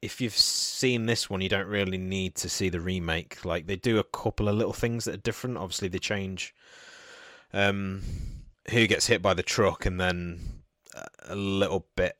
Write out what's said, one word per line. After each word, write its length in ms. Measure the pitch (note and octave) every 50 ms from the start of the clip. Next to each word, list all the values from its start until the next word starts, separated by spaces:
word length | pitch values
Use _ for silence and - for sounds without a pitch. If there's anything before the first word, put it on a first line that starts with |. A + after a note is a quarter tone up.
| -
if 180 | G#2 - -
you've 160 | C3 A2 -
seen 720 | - - - - - - - - - - B2+ B2 A#2 A2+
this 220 | A2 - - - -
one, 100 | G2+ F#2
you 80 | F#2+ F#2+
don't 180 | G#2 G2 G2
really 320 | G2 G#2 G2+ G2+ F#2+ F#2 F#2
need 360 | F#2 F#2 F#2+ F#2+ F#2+ F2+ -
to 120 | - - D#2
see 200 | - - G2 F2+
the 120 | E2 F2
remake. 640 | E2 F#2 F#2 F#2 E2+ E2 D#2+ E2 E2+ - - - -
Like, 220 | F2+ E2 F2 D#2
they 100 | F2 G2
do 220 | F2 - B2 A2+ A2
a 60 | A#2+
couple 440 | - - - - A2+ - - G#2+ G#2
of 60 | G#2
little 160 | G#2+ A#2 F#2+ -
things 300 | - - A#2+ A#2 A#2 -
that 80 | A2 -
are 40 | F#2+
different. 380 | - A#2 G#2+ - - B2+ A#2+
Obviously, 320 | - F#2 F2+ - - G2+ F2+
they 100 | F2+ F#2
change, 560 | - - G#2+ G2+ G2 F#2+ F#2+ F2+ - - - _ _ - - - - - - - - - - - - - - - - _ -
um, 480 | G2 G2+ G2+ G2+ G2+ G2 F#2+ F#2+ G2 - - - - - - - - - - - _ - -
who 160 | - A#2+ A2+
gets 200 | G2+ G#2 - -
hit 160 | - A#2 F#2+ F2+
by 120 | G2 F#2
the 80 | F2 -
truck, 440 | - - - G#2+ F#2+ E2 - -
and 140 | G#2 F2+ F2+
then 400 | F#2 F2+ F2+ F2 F2 F2 E2+ E2+ - - - - - _ _ _ _ - -
a, 120 | - - - - - - A#1+
a 40 | F2
little 520 | G2+ G2+ G2 G2 F#2+ G2 - F#2+ F#2+ - _ _
bit 200 | - F2+ F2+ -